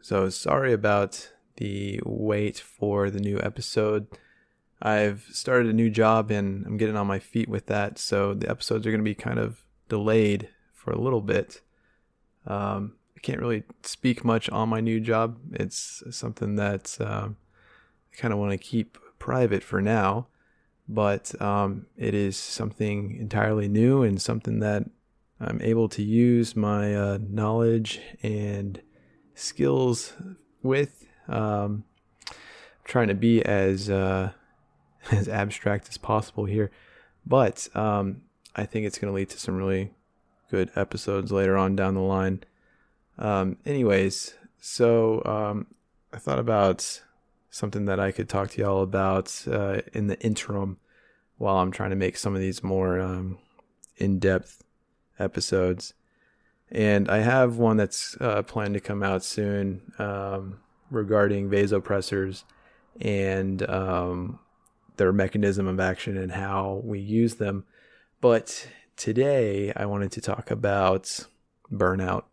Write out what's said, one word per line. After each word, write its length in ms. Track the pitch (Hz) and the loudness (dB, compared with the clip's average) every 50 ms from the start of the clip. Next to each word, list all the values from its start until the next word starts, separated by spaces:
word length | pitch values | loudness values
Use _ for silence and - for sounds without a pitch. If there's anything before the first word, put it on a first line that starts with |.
So 280 | _ - 104 98 95 95 | _ 0 0 2 2 0
sorry 440 | 92 - - - 147 135 135 131 120 | -2 -4 0 0 2 2 2 2 0
about 580 | 104 101 107 104 101 101 98 - - - - - _ _ _ _ - | 2 2 2 2 2 2 0 -4 -12 -16 -18 -20 _ _ _ _ -8
the 420 | 120 104 98 98 101 101 98 107 - | -8 -6 -6 -6 -6 -6 -6 -6 -6
wait 540 | - 110 113 107 107 104 104 104 107 - - | -6 -6 -2 0 0 0 0 0 -2 -4 -6
for 520 | - - - _ - 104 101 101 101 101 | -14 -18 -8 _ -2 0 2 2 2 0
the 100 | 95 98 | 0 -2
new 180 | 101 101 101 101 | -2 -2 -2 -2
episode. 720 | - 104 104 - 113 - - 117 107 107 107 107 104 - - - _ _ _ _ _ _ _ _ _ _ _ _ - | -2 -4 -4 -6 -10 -2 0 0 2 2 2 0 -2 -4 -16 -20 _ _ _ _ _ _ _ _ _ _ _ _ -2
I've 460 | 107 107 107 107 104 101 104 - - | 0 2 4 4 2 0 -2 -10 -12
started 380 | - - - - 131 123 120 113 | -12 -8 -2 2 2 4 4 4
a 40 | 110 | 4
new 160 | 113 117 113 | 4 4 2
job 440 | 104 113 110 107 110 113 107 110 107 | 4 4 6 6 6 4 4 2 0
and 340 | 104 101 98 98 98 95 | 0 0 -2 -4 -6 -6
I'm 100 | 95 104 | -6 -2
getting 200 | 104 113 107 107 | 0 0 0 0
on 100 | 104 101 | 0 0
my 140 | 98 98 98 | 0 -2 -4
feet 280 | - - - 117 110 110 | -4 -4 -2 -2 -2 -2
with 180 | 107 104 - | -4 -6 -4
that, 300 | - 107 104 101 104 104 | -2 -2 -2 -2 -4 -6
so 380 | - - - - 101 101 101 101 | -8 -4 0 2 2 2 2 0
the 160 | 101 - - | -2 -4 -4
episodes 380 | 107 - - - 113 110 107 110 | -4 -4 -2 -2 -2 -2 0 0
are 20 | |
gonna 140 | 110 110 107 | 0 0 0
be 100 | 107 104 | -2 -4
kind 240 | - - 113 117 117 | -4 -4 -4 -2 -2
of 260 | 110 113 117 - _ _ _ _ _ _ | -2 -4 -6 -12 _ _ _ _ _ _
delayed 600 | 113 107 104 110 110 113 110 104 101 98 - - _ _ _ _ _ | -4 -2 0 2 4 4 4 4 2 0 -4 -8 _ _ _ _ _
for 180 | - - - | -12 -6 -4
a 100 | - - | -4 -2
little 200 | 113 131 131 113 | 0 0 0 -2
bit. 400 | 104 98 101 98 95 - - - _ _ _ _ _ _ _ _ _ _ _ _ _ _ _ _ _ | 0 0 0 0 0 -2 -10 -20 _ _ _ _ _ _ _ _ _ _ _ _ _ _ _ _ _
Um, 500 | - 104 101 101 101 101 98 104 107 - _ _ _ _ | -6 -4 -4 -2 -2 -4 -4 -6 -8 -10 _ _ _ _
I 40 | - | -12
can't 200 | - - 135 - | -8 -8 -6 -4
really 220 | - 120 117 107 - _ - _ - | -2 -2 -2 -2 -4 _ -20 _ -12
speak 400 | - - - - 131 120 - - | -12 -12 -2 0 0 0 2 2
much 260 | 120 113 113 - - | 2 2 2 0 -2
on 180 | 104 104 113 113 | -2 -2 0 0
my 120 | 113 113 | 0 0
new 180 | 113 113 113 113 | 0 0 0 0
job. 400 | 110 113 113 110 113 113 117 117 131 156 - | 0 2 2 2 2 0 -2 -8 -14 -12 -6
It's 500 | - 104 95 - - - - - - - - | -6 -6 -4 -6 -10 -10 -10 -14 -16 -16 -14
something 460 | 123 - - 120 110 - 113 104 104 | -12 -8 -8 -8 -6 -4 -4 -2 -2
that, 440 | 104 104 101 101 95 - - - - | 0 0 0 -2 -4 -6 -10 -8 -6
um, 360 | 110 104 107 104 104 110 107 - _ _ _ _ _ _ - - _ _ _ _ _ _ _ | -6 -4 -4 -6 -6 -6 -10 -12 _ _ _ _ _ _ -20 -20 _ _ _ _ _ _ _
I 40 | |
kinda 200 | - - 120 107 | -6 -2 -2 0
wanna 220 | 104 104 101 98 95 | 0 0 -2 -2 -4
keep 400 | - - - 113 107 - _ - - - _ _ | -6 -4 -4 -4 -4 -4 _ -20 -20 -20 _ _
private 420 | - - 123 127 127 110 101 95 - | -6 -2 0 2 2 4 2 0 -2
for 180 | - - 98 | -2 -2 0
now, 460 | 98 104 113 110 98 95 98 113 123 _ _ _ _ _ _ _ _ _ _ _ _ - | 2 2 2 2 2 2 0 0 -4 _ _ _ _ _ _ _ _ _ _ _ _ -6
but, 520 | 107 110 107 101 101 98 - - - - | -2 0 2 2 2 0 -4 -10 -10 -6
um, 460 | - 101 101 101 101 98 98 104 - - _ | -4 -2 0 0 0 0 -2 -6 -10 -14 _
it 180 | - 120 113 104 | -6 -4 -2 0
is 220 | 104 101 98 98 | 0 0 0 -2
something 800 | - - - - - 110 110 104 - 107 104 104 101 104 98 - | -6 -8 -10 -6 -6 -6 -6 -4 -4 -4 -2 -2 -4 -4 -6 -8
entirely 540 | - 117 104 - 107 107 110 107 107 101 101 | -8 -8 -4 0 0 2 2 2 0 0 2
new 340 | 104 107 113 123 135 139 127 | 4 4 6 6 6 6 4
and 180 | 110 98 92 | 2 2 0
something 380 | - - 117 113 - 117 113 110 | 0 -2 -4 -2 -2 -2 -2 0
that 320 | 107 104 104 104 - - _ _ _ _ _ _ _ _ _ _ | 0 0 0 -2 -2 -6 _ _ _ _ _ _ _ _ _ _
I'm 200 | 113 - - - - | -8 -6 -6 -2 0
able 260 | - 113 113 113 107 | 2 2 2 2 0
to 120 | - - 104 | 0 -4 -2
use 520 | 104 110 117 120 123 120 120 117 113 - | 2 4 4 6 6 6 4 2 2 0
my, 400 | 110 104 104 104 104 104 104 104 | 0 0 2 2 2 0 0 0
uh, 240 | 101 101 101 101 98 | 2 2 0 0 -2
knowledge 800 | 107 95 98 107 107 107 110 117 117 117 113 113 110 107 - - - - - - - | -4 -4 -2 -2 0 0 2 2 4 4 4 2 0 -2 -8 -12 -12 -18 -18 -8 -6
and 580 | 107 107 104 104 104 101 101 101 98 95 98 - _ _ _ _ _ _ _ _ _ _ | -4 -4 -2 -4 -4 -4 -4 -6 -6 -8 -10 -14 _ _ _ _ _ _ _ _ _ _
skills 800 | - - - - - 139 139 139 131 131 123 120 117 - - - - 175 190 190 - _ _ _ _ - | -10 -10 -10 -4 0 2 2 2 2 2 2 0 -2 -4 -12 -14 -16 -16 -16 -16 -18 _ _ _ _ -2
with. 440 | 131 131 135 143 139 - - - _ _ _ _ | 0 0 0 0 -2 -4 -18 -20 _ _ _ _
Um, 580 | - - 107 107 107 104 104 104 101 104 104 104 _ _ _ _ _ _ _ - - - - - - - - - - _ _ _ | -6 -4 -2 0 0 0 0 -2 -2 -4 -6 -8 _ _ _ _ _ _ _ -18 -18 -18 -18 -20 -20 -20 -20 -20 -20 _ _ _
trying 240 | - - 127 117 107 | -2 0 2 2 2
to 60 | 101 | 2
be 300 | 95 113 117 117 113 - | 2 4 4 6 6 4
as, 460 | - 101 101 95 95 98 95 101 104 | 4 2 2 4 2 2 0 0 0
uh, 400 | 98 98 95 95 95 95 95 98 - - _ _ _ _ _ _ _ | 0 2 2 2 0 0 0 -2 -6 -10 _ _ _ _ _ _ _
<laughs> 380 | _ _ _ _ _ - - | _ _ _ _ _ -2 0
as 180 | 113 101 98 - | 2 2 2 0
abstract 600 | 107 107 101 101 98 - - 104 101 104 - - | -2 -2 -2 -2 -4 -2 0 0 0 0 -2 -8
as 100 | - - | -16 -14
possible 460 | - - 110 107 110 - - - 104 | -2 0 0 0 0 -2 -6 -6 -4
here, 260 | 95 101 107 107 101 - - - - - - - _ _ _ _ | -2 0 0 0 -2 -4 -14 -20 -20 -20 -20 -20 _ _ _ _
but, 420 | - 123 135 127 101 - - - - - | 2 4 4 4 4 0 -4 -10 -6 -4
um, 480 | - 107 107 104 101 98 98 98 - - _ _ _ _ - _ | -2 0 0 0 0 0 -2 -4 -8 -14 _ _ _ _ -12 _
I 100 | - 107 | -6 -6
think 220 | - - 110 107 | -4 -4 -4 -4
it's 100 | 104 - | -4 -4
gonna 160 | - - 101 98 | -4 -4 -2 -2
lead 160 | 98 98 95 | -2 -2 -4
to 80 | - - | -6 -10
some 180 | - - - | -6 -4 -4
really 360 | - 98 95 95 92 95 98 - _ _ _ _ _ _ _ _ _ _ _ | -2 0 0 0 0 -2 -4 -10 _ _ _ _ _ _ _ _ _ _ _
good 200 | - 95 92 - - | 0 0 0 0 0
episodes 560 | - 98 - - 101 - - 101 98 95 101 101 | -4 -4 -2 -4 -8 -4 -2 -2 -2 -2 0 0
later 240 | 98 98 95 95 | 2 4 4 4
on 180 | 98 95 95 98 | 4 4 2 2
down 200 | 98 95 95 95 | 2 0 0 0
the 60 | 95 | 0
line. 440 | 95 95 98 95 95 95 95 98 - _ _ _ _ _ _ _ _ _ _ _ _ _ _ - | 0 0 0 2 0 0 -2 -4 -8 _ _ _ _ _ _ _ _ _ _ _ _ _ _ -6
Um, 400 | 107 107 104 95 95 95 92 - _ | -2 0 0 2 0 0 -2 -6 _
anyways, 680 | - 143 139 127 107 98 95 95 98 95 - - - - - - - _ _ | -4 0 2 4 4 6 4 4 2 0 -4 -10 -10 -14 -18 -20 -20 _ _
so, 600 | - - - - 123 117 117 117 113 113 110 113 - | -14 -12 0 2 4 6 6 6 4 4 2 0 0
um, 420 | - 107 107 107 104 104 104 - - - _ _ _ _ _ _ _ - | -2 -2 -2 -2 -2 -2 -4 -6 -8 -14 _ _ _ _ _ _ _ -16
I 60 | - | -10
thought 200 | - - 139 131 | -4 -2 -2 0
about 640 | 117 117 110 104 101 95 92 95 - - - - - _ _ _ _ _ _ _ _ _ | 2 2 4 4 6 4 4 2 -2 -8 -8 -10 -14 _ _ _ _ _ _ _ _ _
something 360 | - - - 104 98 101 104 | -8 -6 -6 -4 -2 -2 -2
that 120 | 101 98 95 | 0 0 2
I 140 | 98 98 - | 0 0 0
could 160 | - 101 - | -2 -6 -2
talk 220 | - 98 98 101 | -2 -2 -2 -2
to 120 | - - 107 | -2 -2 0
y'all 200 | 101 98 95 95 | 2 2 2 2
about, 640 | 92 98 98 95 95 95 95 92 - - - - - | 2 2 0 2 2 2 0 0 -2 -8 -10 -6 -4
uh, 340 | 117 110 101 98 98 104 - - - | -2 -2 -2 -2 -2 -4 -4 -6 -4
in 140 | 110 104 | -2 -2
the 120 | 101 101 - | -2 -2 0
interim 580 | - 113 107 - - - 101 101 98 98 95 - _ _ _ _ _ _ _ _ _ _ _ _ | 0 -2 -2 -2 -4 -6 -4 -4 -4 -4 -6 -10 _ _ _ _ _ _ _ _ _ _ _ _
while 180 | 107 101 98 | -2 0 2
I'm 160 | 95 92 95 92 | 2 2 0 0
trying 180 | - 104 101 | -4 -4 -2
to 60 | 95 | 0
make 200 | 98 95 92 - | 0 0 -2 -2
some 200 | - - 101 98 | -2 -4 -2 -2
of 40 | 95 | 0
these 220 | 95 95 92 - - | -2 -2 -4 -4 -4
more, 380 | 98 95 95 95 92 90 90 | -2 0 0 2 2 0 0
um, 380 | 92 92 92 92 92 92 92 - _ _ _ _ _ _ _ _ - - _ | -2 -2 -4 -4 -6 -6 -8 -10 _ _ _ _ _ _ _ _ -20 -20 _
in-depth 640 | - 95 98 98 92 90 95 95 92 - - - _ - _ _ _ _ _ _ _ _ _ _ | -2 0 0 0 2 4 4 2 2 0 -4 -20 _ -20 _ _ _ _ _ _ _ _ _ _
episodes. 800 | _ 98 95 - - - - - 95 92 90 92 90 - - - _ _ _ _ _ _ _ _ _ _ _ _ _ _ _ - | _ -4 -4 -2 -4 -2 0 2 2 2 2 0 -2 -6 -16 -16 _ _ _ _ _ _ _ _ _ _ _ _ _ _ _ -2
And 360 | - 107 107 104 101 101 - | 0 2 4 4 4 4 2
I 100 | 98 107 | 2 2
have 380 | 107 117 127 131 127 123 117 | 4 4 4 6 4 4 4
one 200 | 113 120 113 110 | 4 4 4 6
that's, 400 | 107 104 95 - - - - - - | 4 2 0 -2 -8 -8 -10 -8 -4
uh, 220 | 135 120 104 104 98 | -2 0 0 0 -2
planned 320 | - - 117 104 101 101 | -4 -4 -4 -4 -2 -4
to 60 | 101 | -4
come 200 | - - 101 101 | -4 -4 -4 -2
out 220 | 98 98 95 92 95 | -2 0 0 -2 -2
soon, 720 | - - - 104 101 101 101 98 98 95 92 - - - | -4 -4 -4 -2 -2 0 0 -2 -2 -4 -6 -10 -18 -10
um, 600 | - 107 101 101 98 98 98 98 98 98 98 95 - _ _ _ _ _ _ | -8 -6 -6 -4 -6 -6 -6 -6 -6 -8 -10 -14 -16 _ _ _ _ _ _
regarding 580 | 135 113 107 98 107 104 101 101 101 101 101 98 | -4 -4 0 2 4 4 6 4 4 0 0 2
vasopressors 960 | 101 101 101 98 107 98 90 - 104 98 92 - - 98 95 95 95 - - _ - _ _ _ _ _ _ _ _ - | 2 2 4 4 2 0 2 0 -2 -2 0 0 -2 -2 -2 -2 -4 -10 -16 _ -20 _ _ _ _ _ _ _ _ -6
and, 600 | - 107 101 98 98 98 95 95 95 95 95 92 98 - | -4 -2 0 0 0 0 0 0 0 0 0 -2 -2 -2
um, 720 | - 95 95 95 92 90 90 90 90 90 90 90 - - _ _ _ _ _ - _ _ _ _ _ | -2 -2 -2 0 0 -2 -2 -2 -4 -4 -6 -8 -10 -12 _ _ _ _ _ -20 _ _ _ _ _
their 160 | - 104 92 95 | 2 4 4 4
mechanism 560 | 101 95 92 - 107 104 101 95 98 98 95 | 4 2 2 2 2 2 2 2 2 0 0
of 100 | 92 95 | 0 0
action 380 | 95 92 92 - - - 98 | 0 0 0 -2 -4 -6 -4
and 160 | 95 95 92 90 | -4 -4 -4 -4
how 500 | 95 98 98 98 98 98 98 98 98 117 | -6 -4 -2 -2 -2 -2 -2 -4 -6 -6
we 160 | 113 107 101 | -6 -6 -6
use 380 | 98 101 107 113 117 117 113 | -4 0 2 4 4 4 2
them. 280 | - 107 101 98 98 95 _ _ _ _ _ _ _ _ _ _ _ | 0 -4 -2 -2 -4 -8 _ _ _ _ _ _ _ _ _ _ _
But 460 | - 123 117 113 117 - - - - - - - - _ _ | 4 6 6 6 2 -2 -12 -12 -12 -16 -20 -20 -20 _ _
today 760 | - - - 110 117 131 143 143 135 117 107 101 98 101 101 107 | -8 -4 -2 2 2 2 4 4 2 2 2 0 -2 -2 -2 -4
I 100 | - 101 | -4 -4
wanted 240 | 101 101 101 101 95 | -2 -2 -2 -2 -4
to 100 | - - | -6 -6
talk 300 | - - 101 - - - | -6 -6 -6 -6 -4 -6
about 800 | 110 107 107 101 98 98 95 92 95 95 - - - - - - _ _ _ _ _ _ _ - - | -4 -2 0 0 2 4 4 4 2 2 -2 -6 -10 -10 -10 -14 _ _ _ _ _ _ _ -10 -2
burnout. 520 | 101 98 90 92 95 95 90 92 107 - _ | 2 2 2 4 2 0 -2 -2 -4 -6 _